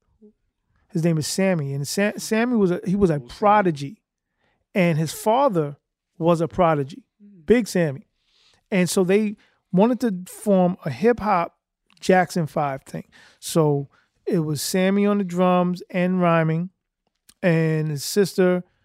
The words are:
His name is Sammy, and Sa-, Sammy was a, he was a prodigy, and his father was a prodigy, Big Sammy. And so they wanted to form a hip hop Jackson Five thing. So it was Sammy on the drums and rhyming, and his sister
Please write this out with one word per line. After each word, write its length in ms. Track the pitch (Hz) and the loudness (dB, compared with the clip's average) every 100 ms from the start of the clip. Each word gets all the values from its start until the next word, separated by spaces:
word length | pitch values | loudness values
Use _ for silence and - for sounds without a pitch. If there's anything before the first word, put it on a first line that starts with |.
| _ _ 214 _ _ _ _ _ _ | _ _ -20 _ _ _ _ _ _
His 140 | 175 | -2
name 140 | 170 160 | 0 0
is 100 | - | -2
Sammy, 460 | - 190 175 139 | -2 0 -2 -4
and 140 | 139 143 | -6 -6
Sa-, 260 | - 208 - | -2 -2 -4
Sammy 380 | - 220 240 233 | -4 -2 0 0
was 160 | 190 | 0
a, 80 | 180 - | 0 -2
he 100 | 202 | 0
was 140 | 190 | 0
a 100 | 147 | 0
prodigy, 800 | 120 - 208 208 185 143 143 - _ _ _ _ _ _ _ | -6 -2 4 4 2 -2 -8 -14 _ _ _ _ _ _ _
and 240 | 208 175 156 | 0 0 0
his 140 | 160 | -2
father 680 | - 220 240 285 175 147 143 _ _ _ - | -4 0 2 2 0 -2 -8 _ _ _ -2
was 220 | 165 165 | 0 2
a 60 | 165 | 0
prodigy, 560 | 190 170 151 135 175 - _ 208 190 151 | 0 2 2 -2 -10 -20 _ -20 -8 2
Big 220 | 240 202 | 2 2
Sammy. 400 | 185 160 135 - _ _ _ _ _ _ | -2 -2 -4 -14 _ _ _ _ _ _
And 180 | 190 175 | 0 0
so 140 | 202 | 0
they 320 | 180 202 214 214 _ _ _ | 2 2 0 -6 _ _ _
wanted 280 | 180 226 247 | 2 2 2
to 300 | 240 180 180 | -2 -4 -8
form 460 | - 214 190 180 185 160 | -8 0 2 2 0 -8
a 40 | |
hip 300 | 123 220 226 | -2 0 0
hop 380 | 208 185 - - _ _ _ _ | 0 -2 -2 -8 _ _ _ _
Jackson 460 | - 185 175 180 156 | 2 4 4 -2 -4
Five 360 | 175 143 135 | -4 -4 -6
thing. 260 | - 165 - _ - _ | -10 -14 -16 _ -20 _
So 500 | - 175 151 143 139 _ _ _ - | -2 2 2 0 -4 _ _ _ -4
it 140 | 190 | -2
was 220 | 156 147 | -2 -4
Sammy 440 | - 190 190 202 202 | -4 0 2 2 2
on 120 | 202 | 0
the 60 | |
drums 600 | 185 175 185 180 180 180 - | -2 0 2 2 2 -2 -6
and 320 | 185 180 185 | -4 -2 0
rhyming, 480 | 175 165 160 160 180 - _ _ _ _ _ _ | 2 2 2 -2 -6 -12 _ _ _ _ _ _
and 460 | 185 165 160 156 156 | 0 2 2 0 -2
his 140 | 143 | -6
sister 600 | - 208 190 - 185 180 - _ | -4 0 0 2 2 0 -4 _